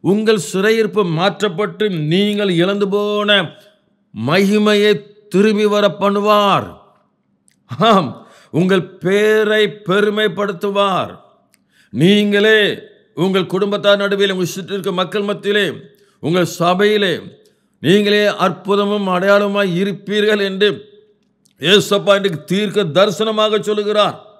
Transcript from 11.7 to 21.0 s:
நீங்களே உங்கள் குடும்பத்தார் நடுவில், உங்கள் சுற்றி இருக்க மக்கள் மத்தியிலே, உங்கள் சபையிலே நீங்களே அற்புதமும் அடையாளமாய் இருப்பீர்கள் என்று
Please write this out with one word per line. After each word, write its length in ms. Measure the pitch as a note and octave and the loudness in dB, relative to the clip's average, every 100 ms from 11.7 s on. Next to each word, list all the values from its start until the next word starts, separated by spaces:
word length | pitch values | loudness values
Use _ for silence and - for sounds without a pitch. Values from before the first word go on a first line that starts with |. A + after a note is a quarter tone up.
| _ _ | _ _
நீங்களே 920 | G#2+ E3+ G#3 G#3 G3+ G#3+ A3 G3 B2+ - _ _ | 2 4 4 2 2 4 4 2 -4 -12 _ _
உங்கள் 320 | - F3+ F#3+ F#3 | -4 -2 0 -2
குடும்பத்தார் 520 | F3+ G3+ G3+ G3+ G3+ | -2 -2 0 2 2
நடுவில், 340 | G3+ G3+ G3+ | 2 0 0
உங்கள் 140 | F#3 E3+ | 0 -4
சுற்றி 280 | F#3+ E3 | -6 -8
இருக்க 180 | G3 F#3 | -6 -4
மக்கள் 300 | F3+ F#3 G#3+ | -4 -4 -4
மத்தியிலே, 520 | G3+ G3+ G3+ G#3 F#3 A2+ - _ _ _ | -4 -4 -2 0 -2 -6 -16 _ _ _
உங்கள் 260 | C3+ F3+ E3+ | -2 0 0
சபையிலே 720 | - F3 F#3 G#3 G#3+ G3 D3 - - _ _ _ _ | 0 0 2 2 2 0 -4 -8 -20 _ _ _ _
நீங்களே 460 | C#3+ G3+ G3+ G#3 G#3 | 2 2 4 2 0
அற்புதமும் 840 | D#3+ F#3 D3 F#3+ G3+ G3+ G#3 G3 | 0 -2 -2 -2 0 0 -2 -2
அடையாளமாய் 720 | F3+ G3 G3+ G3+ G3+ G3+ E3+ | -2 0 0 0 -2 -2 -2
இருப்பீர்கள் 580 | G3 F#3+ - G#3 G#3 G#3+ | -4 -6 -6 -2 0 0
என்று 500 | G3 F#3+ G#3 - - - | -2 0 -2 -2 -12 -20